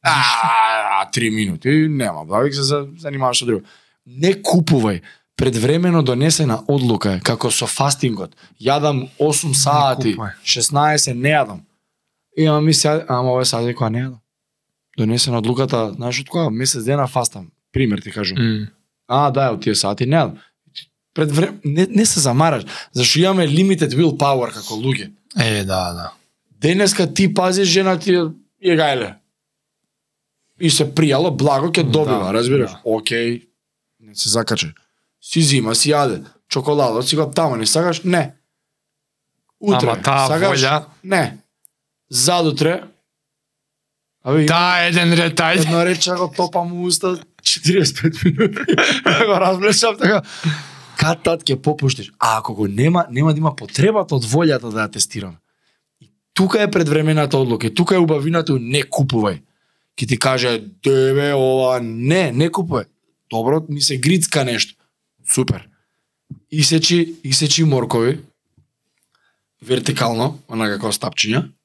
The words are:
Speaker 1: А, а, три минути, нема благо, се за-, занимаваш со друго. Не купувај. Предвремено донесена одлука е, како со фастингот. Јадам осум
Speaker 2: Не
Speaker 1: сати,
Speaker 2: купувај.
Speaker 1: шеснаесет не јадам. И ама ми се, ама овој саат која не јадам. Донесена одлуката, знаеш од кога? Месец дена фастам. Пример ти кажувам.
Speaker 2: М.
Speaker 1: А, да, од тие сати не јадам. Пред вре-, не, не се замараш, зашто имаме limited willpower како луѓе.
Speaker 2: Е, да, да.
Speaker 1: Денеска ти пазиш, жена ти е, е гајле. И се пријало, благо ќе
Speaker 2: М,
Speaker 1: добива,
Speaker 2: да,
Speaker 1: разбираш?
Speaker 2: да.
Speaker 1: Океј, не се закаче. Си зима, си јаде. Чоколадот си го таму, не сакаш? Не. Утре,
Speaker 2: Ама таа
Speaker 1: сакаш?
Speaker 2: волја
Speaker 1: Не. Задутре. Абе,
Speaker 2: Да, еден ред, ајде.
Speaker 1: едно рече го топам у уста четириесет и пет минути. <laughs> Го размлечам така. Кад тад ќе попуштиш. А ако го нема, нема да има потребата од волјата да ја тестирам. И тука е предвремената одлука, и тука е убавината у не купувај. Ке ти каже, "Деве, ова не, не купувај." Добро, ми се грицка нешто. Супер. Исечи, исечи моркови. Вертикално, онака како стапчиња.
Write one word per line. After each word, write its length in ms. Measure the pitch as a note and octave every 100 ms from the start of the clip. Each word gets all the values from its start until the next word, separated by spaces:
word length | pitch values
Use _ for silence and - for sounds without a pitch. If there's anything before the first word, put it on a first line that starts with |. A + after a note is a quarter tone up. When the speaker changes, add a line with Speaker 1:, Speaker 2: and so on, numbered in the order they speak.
Speaker 1:
А, 100 | - D3 A#3+ A#3 A2+ A3+ A3 A3 G#3
а, 180 | G2 G2
три 200 | - A2+
минути, 380 | G#2+ G2+ E2 B2 D3+ D#3
нема 360 | C#3+ A2+ D#2+
благо, 220 | D#2 G#2 C#3
се 160 | C#3
за-, 240 | C3+ D3 C#3+ E3
занимаваш 420 | D#3 C#3 B2+ B2
со 80 | A#2+
друго. 160 | G#2+ - _ _ _ -
Не 280 | B2 E3+
купувај. 640 | G3 E3+ F3 D#3 C#3+ A2 F2+ - - _
Предвремено 680 | - B2+ A#2 A#2+ D#3+ F3+ E3+
донесена 580 | C3+ B2 D3+ D#3+ D3 A2
одлука 480 | - C#3+ B2 G#2+ G#2
е, 80 | F#2
како 300 | F#2+ A#2 A#2+
со 160 | - A#2
фастингот. 680 | - C#3 C#3 C3 G#2 F2+ _ - _
Јадам 500 | A2 C#3+ D3 C#3 B2+ _
осум 340 | D3+ D3 E3
Speaker 2:
Не 60 | C#3
Speaker 1:
сати, 560 | C#3 D3 C#3 B2+ A2+
Speaker 2:
купувај. 200 | F#2+ G#2 -
Speaker 1:
шеснаесет 760 | - B2 - C#3+ D3+ D3+ D3 A#2+
не 140 | C#3
јадам. 340 | D3+ A#2+ F#2 - _ _ _ _ _ _ -
И 100 | D#3
ама 140 | D3+
ми 140 | D#3
се, 300 | D3+ D3+ D#3 -
ама 240 | B2 B2+
овој 140 | B2+
саат 280 | B2+ A#2 A#2+
која 160 | A#2+ A2+
не 80 | A2+
јадам. 180 | C3 A#2+ _ _ _ _ _ _ _
Донесена 440 | - A2 A#2 - A#2+
одлуката, 540 | A2 B2 C3+ C3 A2
знаеш 280 | G2 A#2+ A#2+
од 80 | C#3
кога? 220 | F3 D#3
Месец 340 | A2 C3 B2+
дена 220 | A2+ C#3+ C3
фастам. 420 | - A#2 G2+ E2+ _ _
Пример 300 | C3 B2+ G2+
ти 120 | G#2
кажувам. 340 | A2 G2 F#2+
Speaker 2:
М. 220 | A#2 A2 G#2+ _ _ _ _
Speaker 1:
А, 220 | B2+ C#3+
да, 200 | C3+ C3+
од 120 | A2
тие 120 | -
сати 320 | G2+ G2+ - B2+
не 100 | D#3
јадам. 200 | A#2+ - _ _ _ - - _ _ -
Пред 140 | D#3+
вре-, 240 | C#3+ G3 G3+
не, 240 | D3 D3+ F#3+
не 200 | G#3+ A3
се 140 | -
замараш, 440 | C#3 A#2+ D#3+ C3 G2 - -
зашто 300 | B2 B2 D3
имаме 260 | F#3 F#3+ D#3+
limited 420 | D3+ G3 F#3 D#3
willpower 600 | B2+ E3 C3+ C#3 C3+ A#2
како 240 | A2 -
луѓе. 380 | A2 C3 B2+ G2 - _
Speaker 2:
Е, 300 | G3+ A2+ G#2
да, 280 | F#2+ F#2+ F2+
да. 200 | F2 E2+ - _ _ _
Speaker 1:
Денеска 540 | _ D3 F#3 G3+ G3+ F3
ти 240 | - G3
пазиш, 380 | G3 F3+ F#3 F#3+
жена 300 | F3 F#3+ F3+
ти 140 | F#3
е, 100 | F3+ D#3+ D#3+ _ _
е 140 | F#3+ E3
гајле. 380 | D#3 C3 G#2 - _ _ _ _ _ _ _ _ _ _ _ _ _ _
И 100 | E3+
се 140 | C3+ D3
пријало, 440 | C3+ D#3 C#3 F3
благо 340 | C#3 D3 C3+ E3
ќе 140 | E3+
Speaker 2:
М, 80 | D3
Speaker 1:
добива, 280 | D3+ D3 G#2+
Speaker 2:
да, 120 | F#2+
Speaker 1:
разбираш? 380 | G#2+ A#2+ C#3 A2
Speaker 2:
да. 100 | -
Speaker 1:
Океј, 600 | A#2 G#2+ G#2+ A#2 A#2 A#2 _ _ _ _ _ _
не 140 | A2
се 140 | G#2 A2+
закаче. 460 | A2 A2 A2 D#2+ - _ _ _ _
Си 180 | - E3
зима, 340 | D3+ C#3 A2
си 160 | A2+ D3
јаде. 320 | D3 C#3 G2 G#2 _ _
Чоколадот 640 | C#3 C3+ D3 C3 A2+ C3
си 80 | D#3+
го 100 | D3
таму, 300 | F#3 D#3+ A#2+
не 100 | A2
сакаш? 360 | D#3+ F3 E3
Не. 320 | F#3 F3 C3+ - _ _ _ _ _ _ _ _ _ _ _ _
Утре, 260 | G#3 B2+ B2+
Speaker 2:
Ама 140 | A2+
таа 240 | G#2 C#3 C3+
Speaker 1:
сакаш? 200 | D#3+ G3
Speaker 2:
волја 320 | C#3 C3+ D3+ D3+ _
Speaker 1:
Не. 380 | F#3 F#3+ B2+ - _ _ _ _ _ _ _
Задутре. 720 | B2 C3 F3 D#3+ C3 D#3 F3+ - _ _ _ _ _ _ _ _ _ _ _ _ _
Абе, 200 | B2+ D3+ D3+
Speaker 2:
Да, 320 | E3 F3+ F3
еден 320 | E3+ F3 E3+
ред, 220 | E3+ E3+
ајде. 260 | D#3+ E3 F3+
Speaker 1:
едно 240 | D#3+ E3
рече 260 | F3 F3 F3
го 160 | F3+ F3+
топам 440 | F3 F3 F3+ F3
у 100 | F3
уста 320 | F3+ F3 F#3 F3 - _
четириесет 580 | - - D3+ F#3+ C#3+ -
и 40 |
пет 220 | E3 D#3+
минути. 500 | F3+ C3+ A3 - C#4
<laughs> 520 | - - C#4 - - A3
Го 80 | F#3+
размлечам 600 | F#3 F#3 G3+ G3+ A3+ G#3+
така. 260 | A3 G#3 - - E3 D3+ - - -
Кад 280 | - D#3 E3
тад 200 | - E3
ќе 140 | - C3+
попуштиш. 560 | D3 D3+ C#3 C3 G2 _
А 220 | A#2 A2+
ако 160 | -
го 140 | G#2 G#2
нема, 380 | G2+ D3 F3 E3
нема 240 | B2 D#3+
да 60 | D3+
има 120 | D#3
потребата 600 | C#3 G#2 - F3+ A3 F#3
од 100 | C#3
волјата 460 | A2+ C#3 E3+ C3 A#2
да 140 | A2
ја 80 | G#2+
тестирам. 440 | G#2 - A2 F#2+ E2 _ _ _ _ _ _
И 60 | _ _ _
тука 280 | - F#3+ A3
е 100 | G#3
предвремената 680 | G3+ D#3+ D3+ D#3 D#3 C#3+ C#3+
одлука, 280 | B2+ A2+ A2+
и 80 |
тука 200 | - F3
е 40 | F#3
убавината 520 | E3 D3+ C#3+ E3+ D#3+
у 60 | C3
не 240 | A#2 C#3
купувај. 580 | C3+ - C#3 A#2+ G#2 D#2+ _ _ _ _ _ -
Ке 80 | A2
ти 120 | A#2
каже, 440 | C3+ C3 B2 A2+ G#2 -
"Деве, 500 | C3 C3+ C3 C#3 C#3+
ова 480 | C#3+ C3 C3 B2+ B2+
не, 520 | A#2+ A2+ B2+ F3+ E3
не 160 | A#2+ E3
купувај." 380 | E3 E3+ C#3+ - _ _ _ _
Добро, 320 | A2+ A#2 D#3 D#3+
ми 140 | C#3+
се 180 | - C3
грицка 460 | B2+ F#3 D#3+ D3+
нешто. 300 | B2+ A#2 - - _ _ _ _
Супер. 440 | - - B2+ F#2 - _ _ _ _ _ _ - _
Исечи, 680 | D#3 D3 D#3+ D#3+ F3 E3 -
исечи 420 | C3+ C3+ D#3 D3+
моркови. 540 | D#3 C3+ A#2 A#2+ A#2 D#3 - _ _ _ _ _ _ _ _ _ _ _ _ _
Вертикално, 760 | - B2+ A#2+ - A#2 A2+ C3 - _
онака 260 | A2+ A2
како 160 | G2+ A2
стапчиња. 540 | G2+ A2 - G#2+ B2 C3+ _